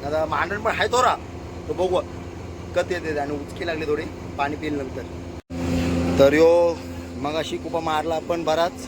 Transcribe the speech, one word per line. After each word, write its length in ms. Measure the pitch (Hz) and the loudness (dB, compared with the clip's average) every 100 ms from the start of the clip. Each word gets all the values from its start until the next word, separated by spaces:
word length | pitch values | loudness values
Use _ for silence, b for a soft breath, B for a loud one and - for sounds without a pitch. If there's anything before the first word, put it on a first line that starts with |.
आता 220 | 143 156 156 | 0 0 0
मांडण 340 | 147 165 202 | 0 0 0
पण 100 | 214 | 0
आहे 180 | 170 214 | 2 2
थोडा, 280 | 240 240 147 - - - - - | 4 4 2 -4 -12 -12 -12 -6
तो 40 | |
बघू 280 | 151 185 180 - - - - - - - 175 | 0 2 2 0 -10 -12 -12 -12 -12 -4 -2
कधी 180 | 180 | 0
येते 200 | 180 160 | -2 -2
ते. 40 | 147 | -2
आणि 140 | 143 | -2
उचकी 340 | 147 143 - 175 | -4 -6 -6 -4
लागली 200 | 156 156 | -2 0
थोडी, 160 | 151 175 - - - | -2 -2 -8 -10 -4
पाणी 180 | 143 147 | -2 -2
पिईल 180 | 151 | -4
नंतर. 280 | 147 131 127 107 - - - - - - 120 85 87 85 85 | -4 -4 -8 -10 -10 -10 -12 -10 -4 0 0 2 2 2 8
तर 140 | 139 | 8
यो 420 | 147 165 170 170 160 - - - 120 | 8 8 8 4 0 -8 -12 -10 -6
मगाशी 400 | 139 156 147 170 | -4 -2 -4 -4
कुपा 240 | 160 165 | -4 -4
मारला 380 | 160 156 156 160 | 0 0 0 -2
पण 260 | 151 170 | -2 -2
बराच. 280 | 160 160 170 - | 2 2 2 -2